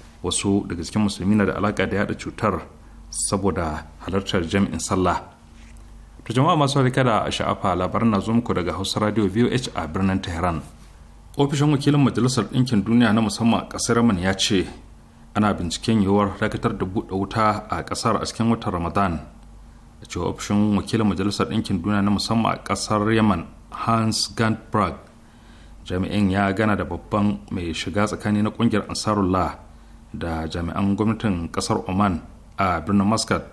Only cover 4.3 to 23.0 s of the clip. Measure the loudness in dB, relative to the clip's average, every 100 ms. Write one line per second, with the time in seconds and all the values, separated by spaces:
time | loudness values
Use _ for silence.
4.3 | -2 0 0 0 -2 -2 0 2 0 -6
5.3 | -20 -20 -20 -20 -20 -20 -20 -20 -18 -4
6.3 | 2 4 4 4 4 2 4 4 2 0
7.3 | -2 -2 0 0 0 0 2 2 2 2
8.3 | 0 0 -2 -2 -4 -4 -2 0 2 2
9.3 | 2 2 0 -4 -6 -4 0 2 0 -2
10.3 | -2 -2 -2 -8 -18 -20 -20 -20 -20 -10
11.3 | 0 0 2 2 4 4 4 4 4 0
12.3 | 0 0 0 2 2 4 4 6 4 2
13.3 | 2 2 2 -2 -6 0 4 4 2 0
14.3 | 0 2 0 0 -6 -20 -20 -20 -20 -6
15.3 | 0 0 0 -4 -4 0 2 4 4 2
16.3 | 0 -4 -2 -2 -2 -4 -4 -4 -4 -2
17.3 | 0 2 0 -4 -6 -6 -4 0 0 -2
18.3 | 0 0 0 -2 -4 -2 0 0 -2 -8
19.3 | -18 -20 -20 -20 -20 -20 -20 -10 -6 -4
20.3 | -4 0 2 4 2 0 0 0 0 -2
21.3 | -2 -2 -2 -2 -2 0 0 2 0 0
22.3 | 0 0 -2 -4 -4 -2 0